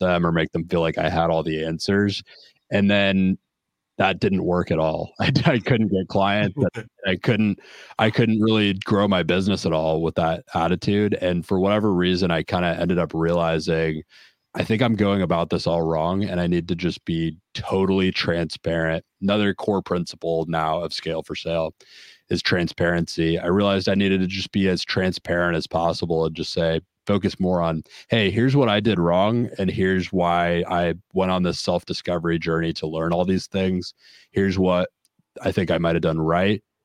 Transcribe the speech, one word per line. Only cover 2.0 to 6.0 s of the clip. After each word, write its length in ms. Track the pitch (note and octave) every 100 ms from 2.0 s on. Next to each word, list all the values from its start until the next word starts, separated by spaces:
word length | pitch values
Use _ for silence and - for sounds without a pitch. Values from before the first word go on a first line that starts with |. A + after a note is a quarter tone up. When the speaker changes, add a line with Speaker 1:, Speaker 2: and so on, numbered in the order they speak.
| G#2 G#2+ - - - _ -
Speaker 1:
And 180 | G2+ G2+
then 480 | G2+ G2 F#2+ F#2 F#2+ _ _ _ _ _ -
that 220 | F#2+ F#2+
didn't 240 | G#2+ F#2+
work 260 | F2 F2 F2
at 80 | D#2
all. 340 | D#2+ D#2+ - -
<laughs> 40 |
I, 120 | - C3
I 140 | E3 B2+
couldn't 300 | - A#2+ G#2+
get 200 | F#2